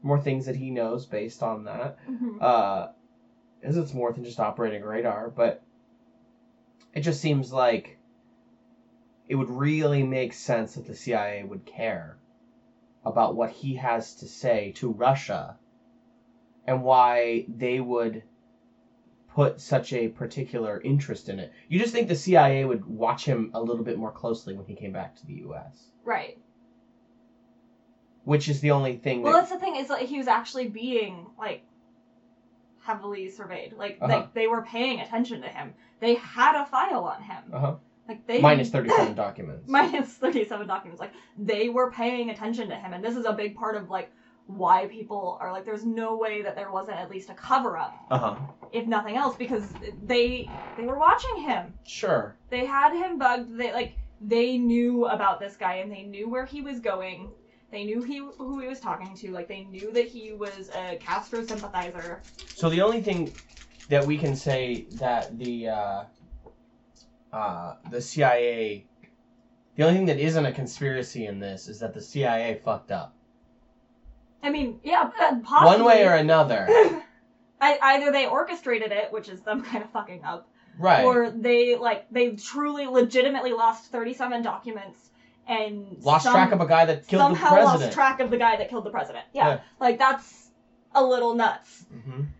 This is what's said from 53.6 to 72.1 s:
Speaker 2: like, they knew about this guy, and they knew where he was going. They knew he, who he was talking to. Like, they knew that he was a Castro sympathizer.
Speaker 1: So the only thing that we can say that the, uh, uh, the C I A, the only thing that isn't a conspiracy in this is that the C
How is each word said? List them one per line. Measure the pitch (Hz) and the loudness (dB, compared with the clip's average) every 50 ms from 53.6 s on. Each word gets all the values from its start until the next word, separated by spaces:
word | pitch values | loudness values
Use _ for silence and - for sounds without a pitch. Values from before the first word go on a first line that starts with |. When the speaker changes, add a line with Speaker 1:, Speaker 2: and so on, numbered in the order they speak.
| 247 233 - | -6 -4 -4
Speaker 2:
like, | 240 240 240 - - - - - - 214 | -4 -6 -6 -8 -12 -12 -12 -14 -16 -6
they | 208 233 233 240 247 254 | -2 0 0 0 0 0
knew | 247 247 233 233 233 240 240 247 240 233 | 0 0 2 2 2 2 2 2 0 0
about | 240 - 208 208 196 185 175 | 0 -2 0 0 0 0 0
this | 202 202 202 | -6 -12 -12
guy, | - 214 185 180 | -6 -6 -4 -4
and | 185 190 208 208 | -4 -8 -10 -10
they | 196 196 | -14 -16
knew | 202 196 196 214 233 | -16 -12 -10 -10 -6
where | 233 254 262 | -6 -6 -6
he | 262 277 294 269 | -8 -10 -12 -10
was | 285 277 240 | -10 -10 -6
going. | 233 226 190 185 185 185 180 180 190 208 - _ _ _ _ _ _ _ | -4 -4 -4 -4 -6 -10 -10 -12 -16 -18 -18 _ _ _ _ _ _ _
They | - 208 202 | -12 -10 -6
knew | 208 214 240 247 | -6 -4 -4 -4
he, | 240 285 277 277 277 - - | -6 -8 -10 -10 -14 -14 -14
who | 269 254 277 269 | -12 -10 -10 -8
he | 254 254 | -8 -10
was | 269 254 | -12 -10
talking | - 214 175 - 185 190 190 | -8 -8 -8 -8 -8 -14 -16
to. | - - 190 180 | -14 -14 -12 -10
Like, | 180 170 - | -10 -10 -12
they | 202 202 196 | -12 -14 -14
knew | 196 190 190 202 220 220 | -16 -16 -12 -12 -4 0
that | 240 240 233 | 0 0 0
he | 247 240 214 220 214 | -2 -16 -16 -14 -12
was | 208 208 202 196 190 190 190 - | -10 -10 -10 -10 -12 -16 -12 -10
a | 190 185 180 175 | -10 -8 -8 -10
Castro | 170 - - 180 202 208 - - 226 220 | -10 -6 -4 -4 -4 -4 -6 -8 -8 -6
sympathizer. | - 220 208 208 202 - 180 180 175 175 180 165 170 175 - - - - - - - - | -6 -8 -8 -8 -8 -6 -6 -6 -6 -10 -12 -12 -12 -12 -14 -16 -20 -20 -20 -20 -20 -10
Speaker 1:
So | - - 165 | -2 -2 0
the | 160 170 | 2 2
only | 190 214 233 233 190 | 2 2 2 0 -2
thing | 208 190 175 160 139 - - - _ - - - - _ - - - | -2 -2 -4 -4 -6 -8 -16 -20 _ -20 -20 -20 -20 _ -20 -6 2
that | 143 143 143 | 2 2 2
we | 143 151 | 2 0
can | 147 160 147 135 | 0 0 -2 -2
say | 135 - 147 135 131 127 123 120 110 - - 113 | -2 -2 -2 -2 0 0 -2 -4 -6 -8 -12 -10
that | 113 131 127 123 117 - - 117 117 | -4 -2 0 0 0 -2 -4 -10 -10
the, | 123 123 120 117 113 113 | -8 -6 -6 -6 -4 -4
uh, | 110 107 104 101 98 98 101 - _ _ _ - - - - - - _ _ _ _ _ _ _ _ _ _ _ _ _ _ _ | -4 -4 -4 -4 -6 -6 -8 -12 _ _ _ -20 -20 -20 -20 -20 -20 _ _ _ _ _ _ _ _ _ _ _ _ _ _ _
uh, | - 110 107 101 90 85 85 87 - - _ - | -8 -6 -6 -4 -6 -6 -10 -12 -14 -14 _ -10
the | 120 120 | -8 -8
C | 123 - - 156 143 | -8 -8 -2 2 4
I | 131 123 | 4 4
A, | 120 120 120 117 117 113 107 104 101 - _ _ _ - - _ _ _ _ _ _ _ _ _ _ _ _ _ | 4 2 0 0 0 -2 -4 -4 -8 -12 _ _ _ -20 -20 _ _ _ _ _ _ _ _ _ _ _ _ _
the | - 151 | 4 4
only | 165 175 190 | 6 6 6
thing | 190 | 4
that | 175 147 135 | 2 2 2
isn't | 143 160 160 160 147 | 0 0 2 2 0
a | 131 - | 0 -2
conspiracy | - 135 120 - - 143 135 131 131 123 - - 127 113 | -4 -8 -8 -8 -4 -4 -4 -2 -2 -6 -8 -8 -10 -8
in | 104 101 98 | -8 -8 -8
this | 101 98 95 95 - - | -8 -10 -10 -10 -14 -16
is | 107 - | -14 -10
that | 113 113 - | -10 -10 -10
the | - | -10
C | - - | -16 -10